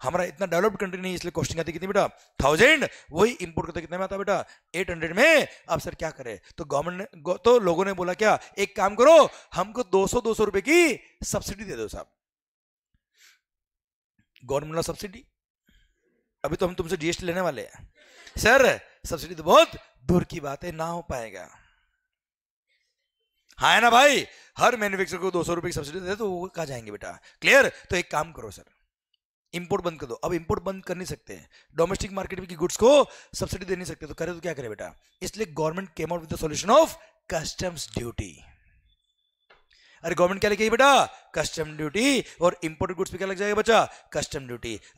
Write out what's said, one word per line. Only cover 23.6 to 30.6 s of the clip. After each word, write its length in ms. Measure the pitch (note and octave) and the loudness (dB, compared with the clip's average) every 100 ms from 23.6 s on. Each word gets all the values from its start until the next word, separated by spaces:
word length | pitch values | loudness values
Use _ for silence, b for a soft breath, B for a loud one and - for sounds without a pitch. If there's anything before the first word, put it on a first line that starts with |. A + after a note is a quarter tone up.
| D3+ | 4
है 60 | G3 | 6
ना 80 | A#3 | 8
भाई? 360 | A#3 C#4+ A3 A#2 b b b | 8 8 6 -2 b b b
हर 180 | G#3 B3 | 2 2
मैन्युफैक्चरर 420 | G3+ G3 E3+ F3 | -2 -2 -4 -4
को 100 | F#3 | -2
दो 120 | F3 | -2
सौ 100 | D#3 | -2
रुपए 140 | E3+ F3 | -4 -4
की 40 | |
सब्सिडी 280 | D#3 C#3+ F#3 | -8 -8 -8
दे 140 | F3+ G#3 | -8 -6
तो 120 | G#3 | -6
वो 160 | F3 F#3 | -6 -8
कहाँ 180 | E3+ D3 | -10 -10
जाएंगे 240 | B2 G#2+ | -10 -12
बेटा? 220 | G#2 F2+ F2 b b | -12 -12 -16 b b
क्लियर? 280 | E3 C4+ G#3+ - B | 4 6 6 0 B
तो 60 | F3+ | -4
एक 140 | - | -2
काम 220 | D3+ E3 | -4 -4
करो 180 | C#3 A2 | -10 -16
सर, 140 | - - _ _ _ _ _ _ _ _ | -16 -20 _ _ _ _ _ _ _ _
इंपोर्ट 300 | F3 F3 G3 | -10 -4 -4
बंद 160 | F3 D#3 | -4 -6
कर 60 | C3+ | -10
दो। 80 | A2+ | -6
अब 160 | E3+ | -4
इंपोर्ट 280 | E3+ E3+ G#3 | -4 -2 -4